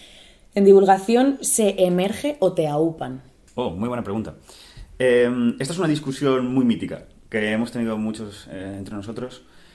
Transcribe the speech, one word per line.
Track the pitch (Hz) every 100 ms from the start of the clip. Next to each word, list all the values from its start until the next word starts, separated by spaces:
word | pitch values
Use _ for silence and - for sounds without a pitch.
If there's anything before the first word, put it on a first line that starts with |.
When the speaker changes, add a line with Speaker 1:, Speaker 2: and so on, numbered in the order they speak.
| - - - - - 202
Speaker 1:
¿en | 196
divulgación | 196 196 190 190 233 269 277
se | - - 208 202 180
emerge | 175 196 226 285 294
o | 185
te | 185 156
aupan? | 147 165 160 131 131 - _ - -
Speaker 2:
Oh, | 123
muy | 82 117
buena | 120
pregunta. | 98 107 90 - - - - - - -
Em, | 127 120 120 123 120 -
esta | 135
es | 165
una | 165
discusión | 147 135 131 143 131 123
muy | 131 120
mítica | 107 87 - - - -
que | 110 107
hemos | 107 117
tenido | 120 113 110
muchos, | 110 110 107 101 -
eh, | 95 95 98
entre | 98 104
nosotros, | 104 110 123 - - - -